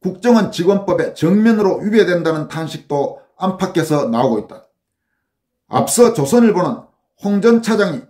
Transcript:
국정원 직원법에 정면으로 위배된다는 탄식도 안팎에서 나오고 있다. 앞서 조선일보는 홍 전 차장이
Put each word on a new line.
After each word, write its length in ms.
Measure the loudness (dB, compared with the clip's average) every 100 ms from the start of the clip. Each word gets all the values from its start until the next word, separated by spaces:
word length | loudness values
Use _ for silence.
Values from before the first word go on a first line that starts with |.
국정원 500 | -8 -4 2 2 2
직원법에 640 | -2 0 0 0 -2 -2
정면으로 600 | -2 0 2 4 2 0 -2
위배된다는 680 | 0 0 2 0 -2 -4 -6
탄식도 720 | -8 -10 -12 -6 -4 -4 -8 _ _
안팎에서 720 | -6 -4 -4 -2 -2 -2 -2
나오고 300 | 0 0 -2
있다. 260 | -6 -18 _ _ _ _ _ _ _ _ _ _ _
앞서 460 | -4 -2 4 2
조선일보는 640 | 4 0 4 4 2 -2 -6 -12 _ _ _
홍 180 | -4 0
전 180 | 2 2
차장이 400 | 0 -2 -2 -4 -12